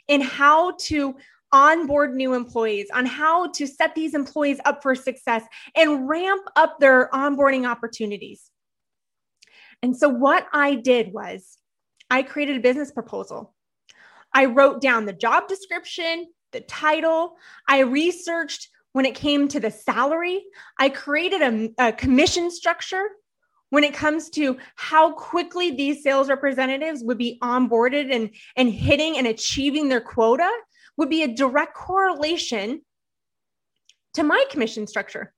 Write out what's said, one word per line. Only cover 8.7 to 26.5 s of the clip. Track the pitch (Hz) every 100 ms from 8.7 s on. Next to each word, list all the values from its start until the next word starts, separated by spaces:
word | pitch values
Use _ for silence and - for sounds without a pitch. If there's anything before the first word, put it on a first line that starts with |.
| _ _ _ _ _ _ _ _ _ - _
And | 247 254
so | 294
what | 240 277 339 -
I | 294 285
did | 269 247 247 202
was | 208 180 190 - _ _ _ _ _ -
I | 254
created | 262 294 294 262
a |
business | 247 254 285
proposal. | - 226 196 190 - 214 _ _ _ _ _ _ _ _
I | 277 269
wrote | 240 277 269
down | 262 233
the | 208
job | 175 233 302 381
description, | 381 - 349 339 - 330 330 339 _ _
the | -
title. | - - 302 311 320 320 339 - - - -
I | 269
researched | 262 269 339 349 - 339 311 - - _ _
when | 262 262
it |
came | - 294 285 285
to | 285
the | 214
salary. | 214 - 214 269 330 349 370 - - - -
I | 269
created | 269 - 294 349 381
a, | 269 220 220 - 240
a |
commission | 214 262 254 339 359 339
structure | 339 339 339 - 381 415 - _ _ _ _ _
when | 285
it | 294
comes | 285 302 311 311
to | - 285 254 -
how | - - 311 302
quickly | 302 - 349 339 349 359
these | 262 277 294
sales | 277 269 277
representatives | 269 277